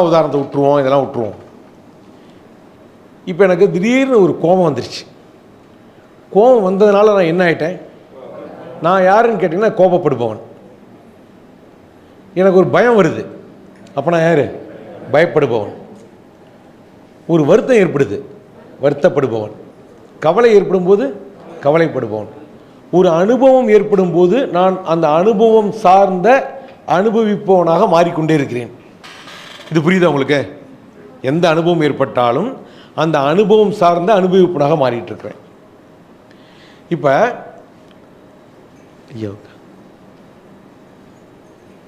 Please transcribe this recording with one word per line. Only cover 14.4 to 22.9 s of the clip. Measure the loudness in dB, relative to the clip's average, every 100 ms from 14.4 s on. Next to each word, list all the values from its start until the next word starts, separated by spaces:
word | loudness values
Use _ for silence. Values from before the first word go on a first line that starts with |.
| -2 -6 -18 -20 -20 -20 -4
பயப்படுபவன். | 0 0 0 -2 -2 -6 -12 -20 -20 -20 -20 -20 -20 -20 -20 -20 -20 -20 -20 -20 -16 -4
ஒரு | 0 2
வருத்தம் | 2 2 2
ஏற்படுது, | 2 0 -4 -4 -12 -20 -20 -20 -20 -6
வருத்தப்படுபவன். | -4 0 0 0 -2 -4 -8 -14 -20 -20 -20 -20 -20 -6
கவலை | -2 2 4 4
ஏற்படும் | 2 0 0
போது | 0 0 -8 -18 -20 -20 -6
கவலைப்படுபவன். | -2 0 0 -4 -6 -8 -10 -16 -20 -20 -20 -20 -4